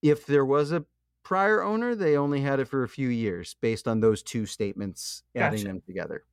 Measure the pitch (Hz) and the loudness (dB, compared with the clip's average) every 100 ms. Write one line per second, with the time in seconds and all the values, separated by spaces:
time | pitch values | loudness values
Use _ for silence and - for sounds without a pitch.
0 | 151 147 - 143 135 143 147 170 - _ | 4 2 2 2 4 2 2 -2 -6 _
1 | _ _ - 190 196 214 190 220 240 233 | _ _ -4 2 4 2 2 0 -2 0
2 | 175 147 143 143 139 139 127 135 123 - | 2 4 2 0 0 0 0 -2 -2 -2
3 | 131 120 110 87 87 - 117 113 - 110 | -2 0 -2 -4 -10 -4 -2 -2 -2 4
4 | 110 107 - 120 104 - 104 98 101 - | 4 2 -2 -6 -6 -4 -6 -4 -8 -8
5 | - - _ 123 143 110 101 92 - 92 | -12 -14 _ -4 -2 -2 -4 -8 -10 -10
6 | 82 - _ | -8 -10 _